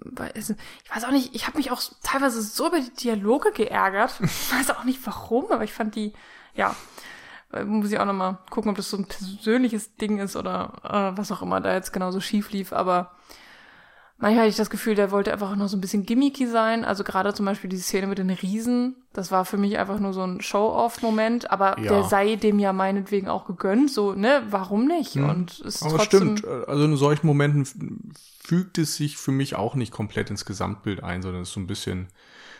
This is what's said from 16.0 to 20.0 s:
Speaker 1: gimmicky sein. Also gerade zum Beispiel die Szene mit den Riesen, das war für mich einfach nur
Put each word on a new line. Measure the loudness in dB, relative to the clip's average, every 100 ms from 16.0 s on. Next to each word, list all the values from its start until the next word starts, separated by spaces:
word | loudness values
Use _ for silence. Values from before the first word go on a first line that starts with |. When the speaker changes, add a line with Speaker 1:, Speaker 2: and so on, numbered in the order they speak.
| 2
Speaker 1:
gimmicky | 4 2 2 0
sein. | 2 2 2 0
Also | -2
gerade | -2 0 0
zum | 0 -2
Beispiel | -2 -4
die | -6
Szene | -2 -2 0
mit | -2
den | -2
Riesen, | -2 -2 -2 0 0 0 -4 _
das | -10 0
war | 0
für | 2 2
mich | 2 0
einfach | 0
nur | -2